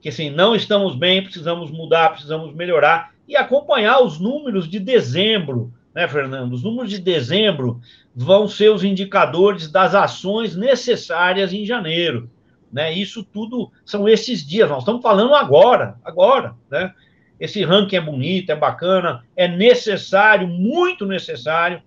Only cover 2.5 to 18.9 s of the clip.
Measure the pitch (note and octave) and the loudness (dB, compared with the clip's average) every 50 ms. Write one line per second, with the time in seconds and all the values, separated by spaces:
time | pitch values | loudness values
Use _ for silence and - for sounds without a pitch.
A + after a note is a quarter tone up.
2.5 | C#3+ D#3+ F3 F3 F3 D#3 C#3+ D3+ E3 F3 - - _ _ _ _ - C#4+ C4 - | -12 -10 -6 -2 0 2 4 4 2 2 -2 -10 _ _ _ _ 0 0 0 2
3.5 | A#3+ C#4+ C#4+ - D4+ C4 G#3 G#3+ B3 C4+ B3 G#3 D3 D3+ F3+ A3 C4+ D4+ D4+ C4+ | 0 -2 0 0 0 2 2 4 4 4 4 2 0 -6 -6 -6 -6 -6 -6 -4
4.5 | G#3 G3 F3 D#3 E3+ G#3+ F#3+ G3 C4 A3 D3 A#2+ B2 E3 G3 A3 A3 G#3 E3+ C#3+ | -4 -4 -6 -6 -8 -10 -6 0 2 2 2 0 -2 -2 0 0 0 -2 -2 -4
5.5 | C3 A#2+ G#2+ - - _ _ _ _ D#3 F3 D3 B2+ D3 C#3 C3 C3 C3+ B2+ B2 | -6 -6 -6 -8 -12 _ _ _ _ -6 -6 -4 -2 -4 -4 -4 -8 -8 -8 -8
6.5 | B2 B2 C3 G#3 A3+ B3 B3+ G3+ G3+ G3+ F3 F#3 F3 D#3 B2+ A#2 D#3+ G3+ A3 G#3 | -8 -6 -6 -6 -6 -6 -8 -8 -10 -6 -4 -2 -2 -2 -2 -2 0 0 2 0
7.5 | F3+ C#3+ C3 A#2+ A2+ - - _ _ _ _ _ _ B2 B2 D3+ F#3+ G3+ G#3+ G3+ | 0 -2 -4 -6 -6 -8 -14 _ _ _ _ _ _ -10 2 4 4 4 4 0
8.5 | - - G#3 G#3+ G#3+ G3 F3 G3+ G3 F#3 G3 G3 - G3 E3+ C3+ C3+ E3+ F#3+ G#3 | -2 4 4 4 4 4 0 -2 -2 -2 -4 -2 2 2 2 2 2 2 2 2
9.5 | G3+ F3 D#3+ D3+ D3+ F#3 F#3+ F3 E3+ G3+ F3+ C#3 - - - F3+ G3+ A3 A#3 G3+ | 2 0 -8 -2 0 2 2 4 4 2 2 0 -2 -8 -8 -6 -4 -4 -4 -6
10.5 | D#3+ F3 G#3 C4 C4+ - - B3 A3+ - - - E3+ E3 F3 F3+ F#3 G3 G3 F3 | -6 -4 0 0 0 0 2 -2 -4 -4 -2 -6 -2 0 0 0 2 0 -2 -2
11.5 | F3+ G#3 G#3 G3 B3 A#3+ G3 D#3+ D#3+ E3+ F3 E3 C3+ A#2 A#2+ - _ _ _ _ | -4 -6 -6 -4 -6 -6 -4 -4 -4 -2 -2 -2 -4 -6 -10 -12 _ _ _ _
12.5 | _ _ _ _ - C3 D#3 D#3+ D#3 F#3 G3+ F#3+ - A#3 G3 _ _ G#3 A3 A3 | _ _ _ _ -6 -4 -4 -4 -4 -6 -8 -8 -10 -14 -16 _ _ -10 -10 -8
13.5 | A#3+ B3 G3 - _ _ _ - - G#3 G3+ G#3+ A3+ G#3+ A3 - B3 F3+ D3 C#3 | -6 -8 -8 -8 _ _ _ -8 -6 -2 2 4 2 2 2 -4 -6 -6 -6 -6
14.5 | D#3 A3 G#3 D3 D3 C3 A#2+ - A3+ B3 B3 A#3+ G#3 F#3+ A3 B3 D4 D4 - - | 2 2 2 2 2 -4 -2 -4 -4 -2 2 2 4 4 4 4 4 4 4 6
15.5 | C3+ D3+ F#3 A#3+ B3 F#3+ C3 - - - _ - D#3+ E3+ F#3 A3+ C4+ C4 - - | 6 8 8 8 6 2 0 -2 -8 -14 _ -12 0 2 4 4 4 4 0 -4
16.5 | - - _ _ C3+ D3+ F3+ F#3+ - _ _ _ _ _ _ _ _ _ D#3+ D#3 | -12 -16 _ _ -6 -6 -6 -6 -10 _ _ _ _ _ _ _ _ _ -12 -8
17.5 | - G#3 F#3 D3 F3+ G#3 G#3 G3 G3 F3+ D#3+ D#3 D3 C3 B2+ E3 F#3 F#3+ F3+ - | -4 -4 0 2 4 2 2 2 -2 -4 -4 -4 -6 -6 -4 -2 -4 -4 -2 -4
18.5 | D3+ D3+ D3+ D3 - - E3 F3+ | -2 0 0 -2 -2 -2 -2 0